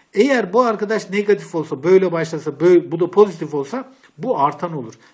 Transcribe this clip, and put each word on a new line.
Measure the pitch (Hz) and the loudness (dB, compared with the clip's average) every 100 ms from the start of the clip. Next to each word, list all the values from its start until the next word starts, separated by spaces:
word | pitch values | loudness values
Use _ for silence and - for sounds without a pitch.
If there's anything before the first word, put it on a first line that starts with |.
| _ | _
Eğer | 180 262 262 190 | 0 2 2 0
bu | 214 | 0
arkadaş | 240 208 208 214 - | 0 -2 -4 -4 -4
negatif | 196 202 202 165 | -4 0 -2 -2
olsa, | 165 151 135 | -8 -6 -6
böyle | 156 190 190 | 2 4 4
başlasa, | 165 160 165 151 139 | -2 -4 -6 -8 0
böyle, | 170 175 135 | 4 4 4
bu | 165 | -2
da | 175 | 0
pozitif | 196 208 165 151 | 4 2 2 -8
olsa | 147 139 247 254 _ _ - | -6 -6 -10 -10 _ _ -10
bu | 214 196 | -6 0
artan | 139 - 175 160 | -2 -2 -8 -8
olur. | 113 - _ | -12 -16 _